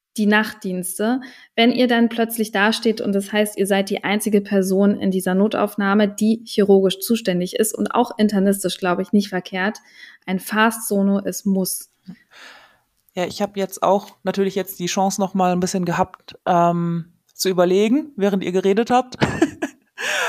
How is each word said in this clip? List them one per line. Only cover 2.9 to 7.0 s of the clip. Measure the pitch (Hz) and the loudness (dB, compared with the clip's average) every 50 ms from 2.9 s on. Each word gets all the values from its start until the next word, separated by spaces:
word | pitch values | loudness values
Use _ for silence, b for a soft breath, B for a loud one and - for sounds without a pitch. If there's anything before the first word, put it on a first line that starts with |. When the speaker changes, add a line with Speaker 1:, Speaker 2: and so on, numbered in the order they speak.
| 214 220 - | -2 -2 -2
Speaker 1:
und | - 196 | -2 -2
das | 196 196 - - | -2 -2 -2 0
heißt, | 208 214 208 - - | 0 0 0 0 -2
ihr | 202 | 0
seid | 190 202 196 196 196 | 0 2 0 0 -2
die | 202 - - | -4 -4 -2
einzige | 170 202 208 - 220 208 202 | 0 0 0 0 2 0 0
Person | 202 - 208 196 190 190 190 190 202 202 208 - | 0 2 0 0 2 2 2 4 4 4 2 2
in | 202 190 | 0 -2
dieser | 185 190 180 185 185 | -2 0 0 0 2
Notaufnahme, | 185 202 214 - - 208 208 - - 202 196 196 208 214 202 | 2 2 2 2 0 -2 -2 -2 -2 0 2 2 2 2 2
die | 202 - 214 214 226 226 - | 0 0 0 0 0 0 -4
chirurgisch | - - - 202 196 196 196 190 190 185 - | -6 0 2 4 6 6 6 6 2 0 -2